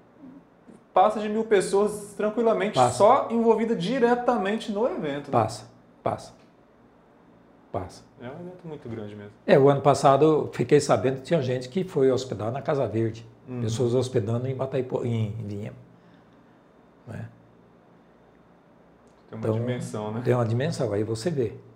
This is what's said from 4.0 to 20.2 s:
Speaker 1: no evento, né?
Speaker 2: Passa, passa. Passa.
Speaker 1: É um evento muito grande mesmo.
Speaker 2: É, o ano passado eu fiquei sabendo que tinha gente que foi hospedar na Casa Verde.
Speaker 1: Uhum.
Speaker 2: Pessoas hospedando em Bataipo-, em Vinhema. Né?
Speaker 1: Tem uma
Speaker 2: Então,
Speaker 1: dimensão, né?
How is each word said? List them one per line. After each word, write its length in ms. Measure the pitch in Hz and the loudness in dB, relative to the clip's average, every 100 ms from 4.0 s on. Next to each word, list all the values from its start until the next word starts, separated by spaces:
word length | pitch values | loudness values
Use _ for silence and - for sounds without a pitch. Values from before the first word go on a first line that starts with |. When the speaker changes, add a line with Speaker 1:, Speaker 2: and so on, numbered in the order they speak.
| 233 240 240 240 196 220 - | 2 2 0 0 0 -4 -4
Speaker 1:
no 140 | 202 247 | -4 -2
evento, 400 | 349 156 143 143 | -4 -6 -6 -2
né? 60 | |
Speaker 2:
Passa, 380 | 131 104 - - - _ _ | 0 0 -4 -16 -20 _ _
passa. 300 | - - - - _ _ _ _ _ _ _ _ _ - _ _ _ | -6 -6 -10 -20 _ _ _ _ _ _ _ _ _ -20 _ _ _
Passa. 320 | 95 92 - - - | -8 -8 -16 -20 -18
Speaker 1:
É 60 | 131 | -16
um 120 | 156 | -14
evento 240 | 175 180 | -16 -16
muito 240 | 170 147 127 | -16 -14 -12
grande 280 | 110 104 104 | -12 -12 -14
mesmo. 160 | 104 - | -18 -8
Speaker 2:
É, 140 | - 175 | 4 6
o 100 | 135 | 6
ano 120 | 139 | 6
passado 440 | 143 131 147 135 | 4 4 6 6
eu 260 | 156 151 127 | 6 4 0
fiquei 280 | - 120 147 | -4 4 4
sabendo 360 | - 127 131 135 | 4 2 2 -2
que 60 | |
tinha 200 | - 170 | -2 -2
gente 260 | 123 127 - | 0 -4 -4
que 140 | 190 | -6
foi 280 | 185 151 131 | -4 2 2
hospedar 420 | 131 - 101 107 | 2 -2 -6 -6
na 100 | 135 | -6
Casa 240 | - 143 117 | -4 -2 -2
Verde. 400 | 110 113 110 - - - | -2 -2 -4 -16 -20 -14
Speaker 1:
Uhum. 120 | 123 | -6
Speaker 2:
Pessoas 340 | 113 113 123 | -4 0 0
hospedando 520 | 123 127 135 104 120 127 | 0 0 -2 -2 -2 -4
em 80 | |
Bataipo-, 500 | 127 131 139 123 139 | -6 -4 -4 -4 -4
em 280 | 117 117 104 110 | -2 -2 -4 -6
Vinhema. 320 | 104 101 113 - - - _ - _ - _ _ _ _ _ _ - | -10 -10 -10 -14 -20 -20 _ -20 _ -20 _ _ _ _ _ _ -16
Né? 200 | 104 113 - - - _ _ _ _ _ _ _ _ _ _ _ _ _ _ _ _ - | -14 -14 -18 -20 -20 _ _ _ _ _ _ _ _ _ _ _ _ _ _ _ _ -18
Speaker 1:
Tem 100 | 113 | -6
uma 100 | 110 | -2
Speaker 2:
Então, 60 | |
Speaker 1:
dimensão, 580 | 110 120 123 - 110 107 | 0 0 -4 -6 -8 -6
né? 100 | 110 | -4